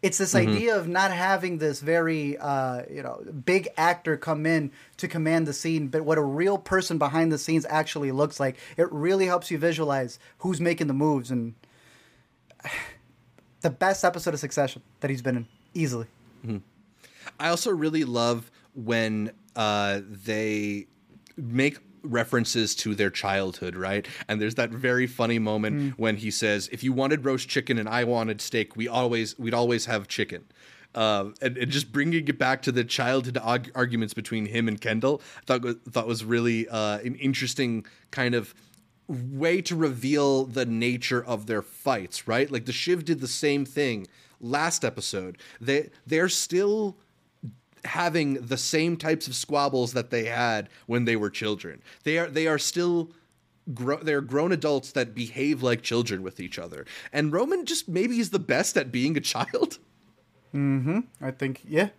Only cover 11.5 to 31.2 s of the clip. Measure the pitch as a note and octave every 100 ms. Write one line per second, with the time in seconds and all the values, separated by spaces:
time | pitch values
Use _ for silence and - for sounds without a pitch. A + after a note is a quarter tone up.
11.5 | A2 - _ - - _ _ _ _ _
12.5 | _ - - - - _ _ _ _ _
13.5 | _ E3+ B2+ F#3 G3 F#3 F3 E3+ D3+ C#3+
14.5 | - C#3 B2 _ _ C#3+ C3+ B2 B2 A2+
15.5 | _ _ - D#3 A#2+ A2+ _ - - A2+
16.5 | G#2 - _ _ _ - - - _ D#3
17.5 | E3+ B3 F3+ D#3 D#3+ C#3 A#2+ A#2 A#2+ A#2
18.5 | _ _ C3+ A2 A#2 A2 G#2+ G#2+ - _
19.5 | - G#2+ G#2 G2+ G2 G2 G2+ G#2 G#2+ A2
20.5 | G#2+ G#2 G2+ - _ _ - - - B2+
21.5 | A#2+ C#3 C#3 - - - A#2 A#2 B2+ A2+
22.5 | A#2+ G#2+ - A2 G2+ G2+ - G2+ G2 F#2+
23.5 | F2+ F2+ F2+ F#2 G2+ G2 - - G#2+ G#2+
24.5 | A#2 A#2 A#2 B2 B2 B2+ B2 A#2 A#2 A2
25.5 | G#2+ G#2+ D3 C#3 B2+ A2 G#2 A2 G2+ A2+
26.5 | G#2 G2 A#2+ B2+ B2+ C3+ D3+ C3+ C3 B2+
27.5 | C3+ B2 A#2 G#2+ A#2 A#2+ A#2+ A2 G#2 -
28.5 | A#2+ G#2+ A2+ A#2 A#2+ B2 A#2 A2 - A#2
29.5 | A#2+ A#2+ A#2+ A#2 A2 F#2+ - G#2 F2 -
30.5 | _ - - - - A2 G#2